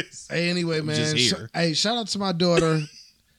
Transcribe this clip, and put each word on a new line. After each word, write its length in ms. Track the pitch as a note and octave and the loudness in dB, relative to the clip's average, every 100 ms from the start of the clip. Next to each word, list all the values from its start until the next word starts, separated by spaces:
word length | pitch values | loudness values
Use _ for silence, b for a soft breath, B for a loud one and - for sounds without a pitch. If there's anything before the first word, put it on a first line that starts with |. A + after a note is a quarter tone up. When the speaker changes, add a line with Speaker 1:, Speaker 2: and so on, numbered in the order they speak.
Speaker 1:
<laughs> 260 | - - - | -8 -14 -8
Speaker 2:
Hey, 180 | D#3+ F3 | -4 -2
anyway, 300 | F3 E3 D#3+ | -2 -2 -2
Speaker 1:
We 140 | D3+ | -2
just 200 | D3+ D3+ | -2 0
Speaker 2:
man. 20 | D3 | 2
Sh-, 160 | A#2+ | 0
Speaker 1:
here. 160 | F#2 A2+ | 0 -4
Speaker 2:
hey, 200 | E3 E3+ | -2 0
shout 220 | D3+ G#3 A#3+ | 0 0 -2
out 100 | G#3 | -4
to 100 | G3 | -2
my 140 | G3 | -2
daughter, 480 | E3+ F3+ E3+ E3 D#3 D3 b b b b | 2 4 6 4 2 -2 b b b b